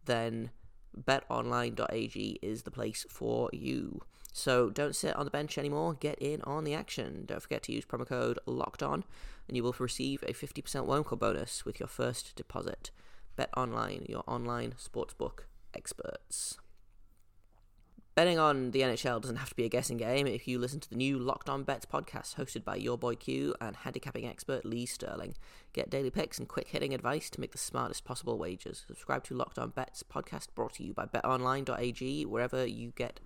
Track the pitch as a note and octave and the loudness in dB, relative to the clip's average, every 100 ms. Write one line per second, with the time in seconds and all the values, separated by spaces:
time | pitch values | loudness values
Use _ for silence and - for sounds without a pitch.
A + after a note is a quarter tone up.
0 | - A#2+ A#2 A2+ A2+ - - - - - | 4 4 4 0 -4 -6 -14 -16 -14 -4
1 | B2+ C3+ - A#2+ A#2+ A#2+ A#2+ A2+ A2+ A#2 | 4 4 4 0 2 2 2 2 2 2
2 | A2+ - G#2+ - G2+ A2 - A#2+ A2 A2 | 0 -2 -2 -2 -2 -4 -4 -2 -2 -2
3 | - - A#2 A#2 A#2+ - C3+ C3 - - | -8 -4 0 2 2 0 0 0 -2 -6
4 | - - - - - B2+ A#2+ - C#3+ C#3 | -10 -16 -12 -2 6 8 8 4 0 2
5 | F#3 - C#3+ D3 D3+ - C#3+ D3 E3 D3 | 0 0 0 0 0 0 0 2 2 2
6 | D3 - C#3 D3+ - D3 D#3 D3 - - | -2 0 -2 -2 -2 -2 0 -2 -2 -4
7 | F2 D#2 - - - A2+ - A2+ - B2 | -4 -4 -4 -6 -2 -4 -2 -4 -2 -4
8 | B2 B2+ A#2+ A#2+ - B2 - - C#3 C#3+ | -2 2 2 2 0 0 -2 0 0 0
9 | - - - - - B2+ A#2 B2 B2+ - | -2 -8 -10 -10 -4 2 2 2 -2 0
10 | C3 C#3 - - C#3+ - - C#3+ - C#3 | 0 0 -2 -4 -6 -6 -2 0 4 4
11 | D3+ - G#2+ D2+ - - - - - - | 4 4 4 4 0 -4 -4 -4 -6 2
12 | B2 B2 - - - F2+ F2 - - - | 2 2 -6 -10 -6 -4 -4 -4 -8 -12
13 | - - - - B2+ - B2+ A2+ G#2 F#2+ | -14 -12 -8 -2 0 2 0 0 0 -2
14 | - A2 - A#2+ A#2+ A#2+ A#2 B2 - A#2 | -4 -4 -2 -2 0 -2 -2 -4 -6 -2
15 | - - B1+ - - - - - - - | -4 -2 -4 -4 -12 -14 -10 -10 -8 -8
16 | - - - - - - - - - - | -6 -8 -6 -4 -4 -6 -12 -18 -20 -20
17 | - - - - - - - - - - | -20 -20 -20 -20 -20 -20 -20 -20 -20 -20
18 | - - F3 E3 D#3 C#3 B2+ B2+ C3 A#2 | 0 6 8 10 8 8 4 6 6 6
19 | C3+ A#2 B2+ A2+ C3+ - A#2 A#2+ B2+ A#2+ | 2 2 0 -2 -2 0 4 4 2 0
20 | A2+ C3 C#3 A2+ - B2 B2 C#3+ - A2+ | 4 4 4 2 0 0 0 -2 -4 2
21 | C3 C3+ B2 - - C#3 C3+ C#3+ - C#3+ | 4 4 2 0 0 -2 0 -2 0 -2
22 | D3+ - - - C3 - G#2+ F#2+ A2 B2 | -2 -6 -6 -6 -4 -4 -2 -2 0 2
23 | B2 A#2 - C3 C#3+ - A2+ - C3+ C3 | 2 0 0 2 2 0 -4 -6 -4 -4
24 | C#3 B2 A#2 - - C3 G2 A#2 B2 - | -4 -4 -6 -6 -2 -2 0 -2 -2 -4
25 | - - F2 - - - - - C2 C3+ | -4 -4 -6 -6 -8 -14 -4 0 2 2
26 | C3+ - D#3 - - - - - C#3+ C3+ | 2 2 0 0 -2 -2 -2 0 0 0
27 | B2 D3+ - - B2+ - - B2+ B2 - | 2 0 -2 -4 -6 -4 -4 0 -2 -2
28 | - B2+ - A2+ E2 F#2 - - - - | -6 -4 0 0 0 -4 -8 -10 -12 -14
29 | - C3 - B2+ C3 - A#2+ - B2+ - | -2 -2 0 -2 -2 -2 -4 -2 -6 -8
30 | - - - - - - C3+ - - - | -6 -6 -4 -8 -8 -4 -4 -2 -6 -4
31 | G#2 - - B2+ B2+ C3+ C3+ B2 B2 A#2 | -2 0 4 4 4 2 0 0 0 0
32 | C3 C#3+ D3 A2 B2+ C3 B2 A#2 A#2+ - | -2 -2 0 2 2 2 0 0 -6 -4
33 | A#2+ - | -4 -4